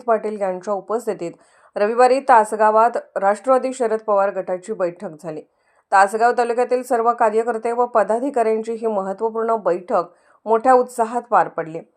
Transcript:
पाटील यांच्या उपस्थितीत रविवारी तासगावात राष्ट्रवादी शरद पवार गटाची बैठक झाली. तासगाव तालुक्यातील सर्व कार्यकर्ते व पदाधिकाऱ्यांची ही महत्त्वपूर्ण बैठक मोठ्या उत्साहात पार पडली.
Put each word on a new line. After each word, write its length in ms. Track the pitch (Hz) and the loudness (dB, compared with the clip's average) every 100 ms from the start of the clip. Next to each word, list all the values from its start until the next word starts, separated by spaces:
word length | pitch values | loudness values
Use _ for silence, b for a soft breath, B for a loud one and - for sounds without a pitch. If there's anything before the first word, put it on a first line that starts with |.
| 233 | -2
पाटील 340 | 214 214 214 | -2 -2 -4
यांच्या 340 | 196 180 185 | -4 -4 -6
उपस्थितीत 580 | 202 185 220 220 175 170 160 b b b 196 | -6 -4 -6 -4 -6 -10 -12 b b b -2
रविवारी 440 | 208 233 254 269 | 0 4 4 4
तासगावात 680 | 269 240 208 214 214 220 233 226 - - | 4 4 4 2 2 4 2 0 -8 -2
राष्ट्रवादी 560 | 196 208 254 262 254 | -2 0 0 0 0
शरद 260 | 254 226 220 | -4 -4 -2
पवार 320 | 214 202 196 | 0 0 0
गटाची 420 | 190 185 185 185 | -4 -6 -8 -8
बैठक 500 | 196 180 - 202 151 | -6 -6 -6 -14 -12
झाली. 180 | 170 156 - _ _ _ _ | -12 -12 -16 _ _ _ _
तासगाव 400 | 202 196 220 233 247 | 4 4 4 2 2
तालुक्यातील 440 | 240 233 247 254 | 0 -2 -2 -2
सर्व 300 | 254 233 226 | -2 0 0
कार्यकर्ते 600 | 233 226 220 233 226 233 | 0 0 2 -2 -4 -4
व 140 | 233 240 | -2 0
पदाधिकाऱ्यांची 840 | 226 196 226 277 277 220 220 220 | 0 0 0 -2 -2 0 -2 -4
ही 140 | 226 226 | -6 -4
महत्त्वपूर्ण 680 | 202 190 196 226 220 226 226 | -4 -4 -6 -6 -4 -2 -2
बैठक 460 | 185 180 180 202 170 b b b 214 | 0 -2 -2 -2 -2 b b b -2
मोठ्या 260 | 226 247 | 2 4
उत्साहात 500 | 254 247 - 220 240 | 4 2 -2 -4 -4
पार 260 | 220 202 165 | 0 2 2
पडली. 300 | - 160 165 - | -4 -8 -12 -16